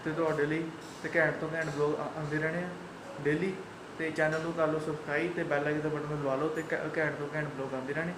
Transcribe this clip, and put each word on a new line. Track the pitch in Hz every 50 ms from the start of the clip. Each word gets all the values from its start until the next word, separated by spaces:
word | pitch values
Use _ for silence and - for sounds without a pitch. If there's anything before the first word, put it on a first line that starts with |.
| -
ਤੇ | 160
ਤੁਹਾਡੇ | 151 156 165 156 156 151 147
ਲਈ, | 147 151 160 165 165 - - - - - -
ਤੇ | - 156 151
ਘੈਂਟ | 170 156 151 - -
ਤੋਂ | 160 151 165
ਘੈਂਟ | 165 160 151
ਵਲੌਗ | 143 147 147 147 151 -
ਆ-, | 147 - -
ਆਉਂਦੇ | 160 151 147 151 156
ਰਹਿਣੇ | 156 160 165 175 180
ਆ | 180 175 - - - - - - - - -
ਡੇਲੀ। | 143 143 151 156 180 196 185 - - - - - - - - -
ਤੇ | 160 160
ਚੈਨਲ | 156 165 156 156 156 160
ਨੂੰ | 160 170
ਕਰ | 165 165 160
ਲਓ | 151 156 156
ਸਬਸਕ੍ਰਾਈਬ | 151 160 151 147 - - 143 151 165 170 -
ਤੇ | 170 165
ਬੈਲ | - 147 143 147
ਆਈਕਨ | 147 151 151
ਦਾ | 147 151
ਬਟਨ | 151 147 151 147 151 147
ਦਬਾ | 143 135 135
ਲਓ | 135 151 156
ਤੇ | - 165
ਘੈ-, | 156 - 165 - 151 151 151 165
ਘੈਂਟ | 156 147 - -
ਤੋਂ | 143 143 151
ਘੈਂਟ | 156 147 143 131
ਵਲੌਗ | 131 135 131 131
ਆਉਂਦੇ | 131 127 135
ਰਹਿਣੇ। | 143 156 165 175 180